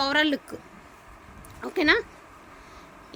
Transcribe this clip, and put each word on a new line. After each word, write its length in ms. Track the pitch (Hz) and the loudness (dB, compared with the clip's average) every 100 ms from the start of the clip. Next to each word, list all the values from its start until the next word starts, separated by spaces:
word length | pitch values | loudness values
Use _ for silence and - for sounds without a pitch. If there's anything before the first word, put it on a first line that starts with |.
ఓవరాల్ 280 | 277 294 311 277 | 4 4 4 2
లుక్, 200 | - - - - - - - - - - - - 254 | -4 -14 -14 -20 -20 -20 -20 -20 -20 -20 -18 -12 -6
ఓకేనా? 280 | - 302 440 - - - - - - - - - - - | 2 4 4 2 -12 -20 -20 -20 -20 -20 -20 -20 -20 -14